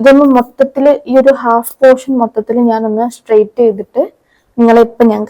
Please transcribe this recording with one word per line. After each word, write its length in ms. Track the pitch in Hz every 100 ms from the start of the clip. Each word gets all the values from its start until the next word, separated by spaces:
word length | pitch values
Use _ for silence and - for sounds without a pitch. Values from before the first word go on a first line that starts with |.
ഇതൊന്ന് 260 | 247 277 285 247
മൊത്തത്തില്, 560 | 233 - 269 277 277 277 -
ഈ 40 | 262
ഒരു 100 | 262 269
ഹാഫ് 280 | 247 233 233 -
പോർഷൻ 320 | 262 254 269 254
മൊത്തത്തില് 380 | 226 220 214 233 240
ഞാനൊന്ന് 360 | 220 220 214 240 -
സ്ട്രെയിറ്റ് 460 | - 214 208 -
ചെയ്തിട്ട് 380 | 233 202 196 247 349 _ _ _ _ -
നിങ്ങളെ 240 | 233 233 233
ഇപ്പൊ 160 | - 233
ഞാൻ 100 | 214 208